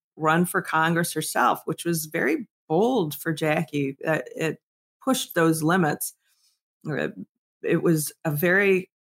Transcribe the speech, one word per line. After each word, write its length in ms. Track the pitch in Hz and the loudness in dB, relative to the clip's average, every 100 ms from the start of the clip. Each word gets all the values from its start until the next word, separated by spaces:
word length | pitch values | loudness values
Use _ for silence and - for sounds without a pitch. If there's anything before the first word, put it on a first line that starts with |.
| _ - | _ -4
run 280 | 156 160 180 | 2 2 2
for 160 | 185 | 0
Congress 520 | - 160 160 170 170 | 0 0 2 2 0
herself, 480 | 156 156 214 - - | -4 -4 2 2 2
which 220 | - - 170 | -4 -6 -2
was 220 | 170 156 | -4 -4
very 420 | 165 135 160 226 _ - | -2 0 -2 -6 _ -4
bold 480 | 160 226 262 151 - | 0 2 0 -2 -4
for 160 | 165 | -6
Jackie. 640 | 151 156 156 160 147 139 139 - | -2 0 0 -2 -2 -4 -4 -2
Uh, 140 | 156 - - | -2 -2 -4
it 220 | 160 - _ _ _ _ | -4 -4 _ _ _ _
pushed 340 | - 262 - - | -2 -2 0 2
those 280 | 165 160 | 2 2
limits. 500 | 156 185 156 175 - - _ _ _ _ _ _ 156 | 2 2 2 0 -6 -12 _ _ _ _ _ _ -8
Uh, 220 | 147 151 202 196 _ _ _ | -4 -4 -6 -16 _ _ _
it 200 | - 165 | -2 0
was 300 | 175 156 147 - 165 | 2 0 0 -6 -6
a 60 | |
very 580 | 147 175 190 196 190 185 _ | -2 2 2 4 2 -2 _